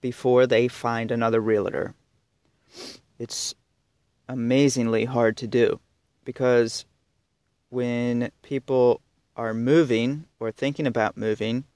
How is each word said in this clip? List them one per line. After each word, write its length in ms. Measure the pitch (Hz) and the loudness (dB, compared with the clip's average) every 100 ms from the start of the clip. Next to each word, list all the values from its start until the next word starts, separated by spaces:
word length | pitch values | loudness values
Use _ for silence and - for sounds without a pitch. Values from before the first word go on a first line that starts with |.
before 440 | 127 120 131 127 127 | -8 -4 2 4 6
they 220 | 113 120 | 4 2
find 440 | - 120 117 113 | -2 -4 -4 -4
another 280 | 117 117 113 | -2 0 0
realtor? 540 | 110 107 95 - - - _ _ _ _ _ _ _ - - - _ _ | 2 0 0 -4 -6 -10 _ _ _ _ _ _ _ -20 -20 -20 _ _
It's 380 | 113 - - - _ _ _ _ _ _ _ | -12 -10 -10 -12 _ _ _ _ _ _ _
amazingly 760 | 127 117 131 143 131 113 113 113 | -6 0 4 4 2 0 0 0
hard 320 | 131 113 110 | 2 2 0
to 100 | 117 | -2
do 320 | 123 117 - _ _ _ _ - | 2 2 0 _ _ _ _ -16
because 580 | 123 127 120 117 - - _ _ _ _ _ _ _ _ | -2 2 2 2 -2 -14 _ _ _ _ _ _ _ _
when 640 | 127 120 120 120 120 120 _ | -6 -4 -2 -2 -2 -4 _
people 580 | - 139 - 131 123 117 _ _ _ - | -8 -8 -2 2 4 2 _ _ _ -8
are 160 | 113 | -6
moving 720 | 110 120 156 151 113 120 147 160 _ | -4 2 4 4 2 0 -4 -10 _
or 100 | 113 | -10
thinking 340 | - 139 139 147 | -4 -6 -4 -4
about 300 | 117 107 - | 0 -2 -2
moving 480 | 107 107 110 120 139 | -4 -2 -4 -6 -8